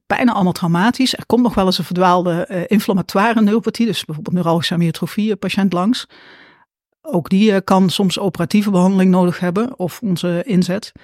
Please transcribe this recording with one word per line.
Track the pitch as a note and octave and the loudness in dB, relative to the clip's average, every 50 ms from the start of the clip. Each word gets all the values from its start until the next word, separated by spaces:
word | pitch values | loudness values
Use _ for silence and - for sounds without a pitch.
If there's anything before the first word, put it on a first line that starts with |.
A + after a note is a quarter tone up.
| _ | _
bijna | _ G3+ - B3+ A#3+ | _ -2 0 2 0
allemaal | G#3 G3+ F#3+ F3+ | 2 2 0 0
traumatisch. | E3 - F#3 E3 E3+ E3+ G3 A#3+ B3 - C4 B3 - | 0 -2 -2 0 0 2 2 0 2 0 -2 -2 -2
Er | - - | -6 -2
komt | - - B3 | 0 2 2
nog | B3 A#3 - | 2 2 2
wel | G#3 F#3+ | 2 2
eens | F#3+ F3+ - | 2 0 -2
een | E3 | -4
verdwaalde, | - F3+ F3 F#3 F3+ F3+ F3+ F3 F3+ E3 E3+ - | -4 0 2 4 4 4 4 2 0 -2 -2 -4
eh, | - G3+ F3 F3+ | -4 -6 -6 -2
inflammatoire | - - G#3+ - - G3 F#3 E3+ - - G3 G#3 A#3 A3 A3+ | 0 0 0 2 0 -2 -2 -2 -2 0 0 2 2 2 2
neuropathie, | G#3+ G3+ G#3+ A#3 - A3+ - - A#3 | 2 2 2 0 -2 -4 -2 -2 -2
dus | A3+ F3+ - - | -2 -2 -6 -8
bijvoorbeeld | - D#3 D3+ - - F3 | -8 -10 -10 -6 -4 -2
neuralgische | F3+ E3 E3+ E3 E3+ - - F3+ | -2 0 0 0 0 0 -2 0
amyotrofie, | E3+ E3+ E3 D#3 - F3+ - - G#3+ G#3 A3 | 0 0 0 -2 -4 -8 -6 -4 -4 -2 -2
een | G3+ - | -2 -4
patiënt | - F#3 - G3+ G3 F#3+ | -4 -4 -2 0 0 0
langs. | F3 F3 F#3 A3 B3+ - - - - - - - - - - - _ _ _ _ _ _ _ _ _ _ | 0 0 0 0 0 -2 -4 -12 -20 -20 -20 -20 -20 -20 -20 -20 _ _ _ _ _ _ _ _ _ _
Ook | _ D#4 C#4 F3 - - | _ -4 -4 -4 -2 0
die, | G3 F#3+ G#3+ A3 | 2 2 4 4
eh, | G3 F#3+ - | 2 0 2
kan | - F#3+ F#3+ G3 F3 | 2 4 4 4 2
soms | - - G3+ F3+ - - | 2 0 0 -2 -2 -2
operatieve | G3+ F#3+ - - E3+ - - G#3 G3+ G#3+ | -4 -4 -2 -4 -4 0 0 0 2 2
behandeling | G3 F3+ F3+ F#3+ G3 F#3+ F#3+ F#3+ | 2 2 2 4 4 4 4 4
nodig | F3+ F#3 F3+ F3+ E3+ - | 4 4 2 0 0 -2
hebben | F#3 F3 E3+ G#3 A#3+ B3+ - - | -4 -2 -2 -2 -4 -4 -4 -6
of | F3+ E3+ - - | -6 -6 -6 -6
onze | - G3 F3 - - F3 E3+ F3 - | -4 -4 -4 -2 -2 -2 -2 -4 -2
inzet. | C4+ F#3 F3+ F3+ F3 F#3 G#3+ - - - - | 0 2 2 2 2 -2 -6 -8 -12 -18 -20